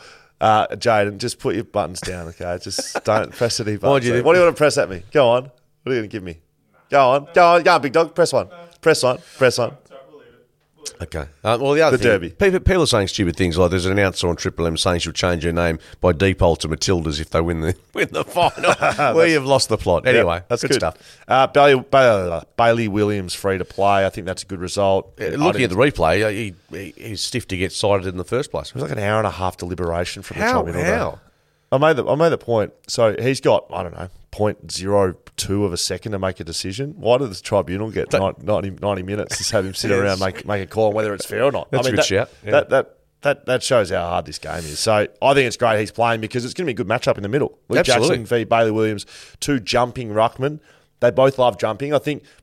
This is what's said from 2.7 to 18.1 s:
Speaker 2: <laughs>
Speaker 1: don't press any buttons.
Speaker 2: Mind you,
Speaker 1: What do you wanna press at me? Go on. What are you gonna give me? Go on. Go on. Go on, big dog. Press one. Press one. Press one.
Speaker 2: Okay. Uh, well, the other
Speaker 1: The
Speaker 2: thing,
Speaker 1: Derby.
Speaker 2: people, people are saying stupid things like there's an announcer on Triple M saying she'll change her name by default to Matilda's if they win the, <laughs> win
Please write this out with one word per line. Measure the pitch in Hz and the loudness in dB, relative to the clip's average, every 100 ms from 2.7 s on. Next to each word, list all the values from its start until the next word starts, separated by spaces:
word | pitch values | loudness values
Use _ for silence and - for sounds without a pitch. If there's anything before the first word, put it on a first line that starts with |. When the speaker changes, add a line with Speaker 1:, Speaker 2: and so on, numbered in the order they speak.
| - - - | -10 -8 -6
Speaker 2:
<laughs> | - | -2
Speaker 1:
don't | 107 85 | 0 -2
press | - 120 - | -4 -4 -2
any | 107 104 | -4 -2
buttons. | - 139 123 | 2 2 2
Speaker 2:
Mind | 123 | 0
you, | |
Speaker 1:
What | 123 | 4
do | 175 | 6
you | 175 | 4
wanna | 156 | 4
press | 147 131 | 2 2
at | 87 | -2
me? | 92 - | -4 -2
Go | 151 123 | 2 4
on. | 120 135 _ _ _ | 2 -2 _ _ _
What | - | -4
are | 131 | -4
you | |
gonna | 104 | -4
give | 110 | -8
me? | 92 80 _ _ _ _ - | -12 -14 _ _ _ _ 0
Go | 139 131 | 4 4
on. | 139 147 | 4 2
Go | 190 175 175 | 4 6 6
on. | |
Go | 170 170 | 6 4
on, | |
big | 139 | 4
dog. | 127 165 | 0 0
Press | - 165 | 2 0
one. | 127 92 - - _ | 0 -2 -8 -20 _
Press | 160 151 | 0 2
one. | 127 127 - - | 2 -2 -6 0
Press | 127 - | 2 2
one. | 110 143 _ - - - - _ _ _ _ _ - - | -4 -6 _ -20 -20 -20 -20 _ _ _ _ _ -18 -14
Speaker 2:
Okay. | 92 80 73 - | -12 -10 -12 -8
Uh, | 104 117 | -2 0
well, | 139 | 2
the | 147 | 2
other | 156 131 | 4 4
Speaker 1:
The | |
Speaker 2:
thing, | 117 | 4
Speaker 1:
Derby. | 101 85 | 2 0
Speaker 2:
people, | - 196 185 | 0 2 2
people | - 185 | 2 2
are | 143 | 2
saying | 117 95 | 2 0
stupid | - 92 82 | -2 -2 0
things | 92 80 | 0 2
like | 90 | 2
there's | 92 90 | 2 0
an | |
announcer | 101 98 87 87 | 0 0 0 -2
on | 85 | -2
Triple | 95 - 82 | -4 -4 -2
M | 80 | -2
saying | 95 87 | -2 -2
she'll | 82 | -4
change | 76 92 87 | -2 -2 0
her | 85 | -2
name | 85 85 82 - - | 0 0 -2 -8 -2
by | 92 | 0
default | 80 98 92 90 80 | 2 2 2 2 2
to | 78 | -2
Matilda's | 78 - 92 80 73 | -4 0 0 -2 -6
if | 82 | -4
they | 85 | -2
win | 85 85 | -2 -2
the, | 80 - _ | -2 -4 _
<laughs> | - | -6
win | - | -4